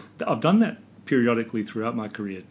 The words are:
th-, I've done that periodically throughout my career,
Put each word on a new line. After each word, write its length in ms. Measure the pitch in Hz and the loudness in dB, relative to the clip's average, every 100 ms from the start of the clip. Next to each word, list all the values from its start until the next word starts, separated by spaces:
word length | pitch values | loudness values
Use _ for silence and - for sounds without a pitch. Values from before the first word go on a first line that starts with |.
| - - | -18 -8
th-, 140 | - | -4
I've 100 | 123 | 0
done 200 | 156 208 | 4 4
that 180 | 220 - - - | 4 -2 -16 -18
periodically 600 | - 135 120 117 113 113 | 0 2 4 2 -2 -4
throughout 320 | 107 113 113 117 | -4 -4 -4 -4
my 100 | 107 | -6
career, 380 | - 101 95 - | -8 -8 -10 -14